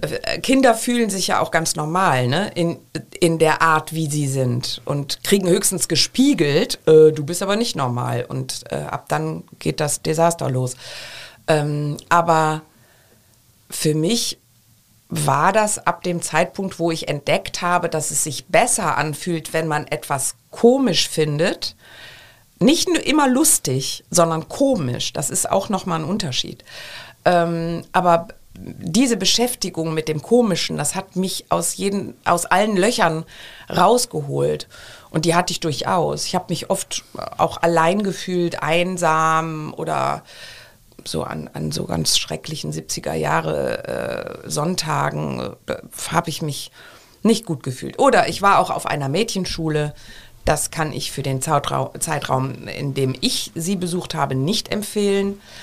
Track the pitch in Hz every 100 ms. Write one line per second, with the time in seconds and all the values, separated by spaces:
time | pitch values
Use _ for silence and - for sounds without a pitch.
0 | 151 - - - - 269 247 220 247 240
1 | 220 185 180 170 165 165 165 156 151 180
2 | 185 127 123 156 208 - 170 - - 165
3 | - - 170 160 156 147 160 156 - 156
4 | 151 151 139 135 123 120 - - - 143
5 | 139 - - 202 175 202 - 175 - 160
6 | - - 277 190 147 156 262 - - 156
7 | 156 143 147 175 196 214 233 143 123 120
8 | 123 120 - 131 131 - - 147 151 -
9 | - 151 156 165 - - - - 147 -
10 | 156 160 165 170 131 127 123 - - -
11 | - - - - - 151 147 147 147 -
12 | - 170 165 160 156 156 - _ _ _
13 | _ _ _ _ _ _ - - 156 156
14 | 170 233 - - _ _ _ _ _ _
15 | - 165 143 139 175 214 208 - - -
16 | 180 175 - 156 180 - 190 - 165 165
17 | - 147 - 170 - - 175 175 170 160
18 | 143 151 156 127 - 214 240 - 165 135
19 | 151 143 180 160 156 160 160 151 - 147
20 | - 139 - - _ - 233 269 240 147
21 | - 165 151 147 185 - - - - -
22 | - - - - _ - 254 339 359 320
23 | - 311 269 254 311 - 147 131 - -
24 | - 175 156 160 - - 277 220 127 -
25 | - - - - - - - 185 185 160
26 | 151 220 151 123 - - - - - -
27 | - - - 175 170 165 165 165 - 180
28 | 175 170 180 - - 185 - - 170 190
29 | 262 202 190 - 240 - 185 165 160 160
30 | 156 151 - 240 226 165 - 151 147 185
31 | - 185 190 - - 170 170 - 196 196
32 | - - - 175 - 185 214 190 208 233
33 | 170 160 - - - - - 170 185 240
34 | - 156 139 139 147 151 - - - -
35 | - 160 165 170 175 170 165 135 - 185
36 | 147 151 - 180 - 160 - 190 - -
37 | - - - - 165 - 175 165 165 202
38 | 196 - - 180 170 - 151 170 180 180
39 | 165 156 160 160 160 156 151 - 160 147
40 | 135 147 - - - - - _ _ -
41 | - 82 - 78 - - 78 - - -
42 | - - - - - - 151 151 - -
43 | 156 160 147 160 156 73 64 - - 58
44 | 60 58 50 - - 147 160 175 156 143
45 | 143 147 151 127 - - - - - -
46 | - 160 170 - 151 135 - - - -
47 | - _ 214 220 - 143 131 - - -
48 | 269 196 143 - 196 170 180 - - 147
49 | 135 165 226 196 175 - 160 151 147 -
50 | - - - - - 151 - 160 156 -
51 | - - 135 131 160 143 - 135 135 -
52 | 165 147 - 131 135 - - - 143 135
53 | 131 - 131 - - 165 165 190 175 175
54 | - 160 139 131 147 233 - 214 208 214
55 | 202 196 196 202 - -